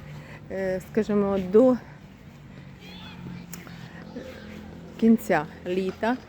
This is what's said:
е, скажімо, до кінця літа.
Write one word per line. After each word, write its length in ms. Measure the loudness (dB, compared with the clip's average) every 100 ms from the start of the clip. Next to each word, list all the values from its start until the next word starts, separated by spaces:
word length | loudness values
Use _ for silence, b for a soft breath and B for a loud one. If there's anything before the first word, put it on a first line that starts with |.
| B B B B -10
е, 300 | -4 -2 -2 -2
скажімо, 480 | 0 2 4 4 2 6
до 240 | 8 8 6 -2 -18 -20 -20 -20 -18 -18 -18 -18 -18 -16 -16 -16 -14 -12 -12 -14 -14 B B B B -14 -12 -12 -14 -14 -14 -14 -16 -12 4
кінця 460 | 6 6 6 2 0 -8 -4
літа. 500 | 0 0 0 0 -2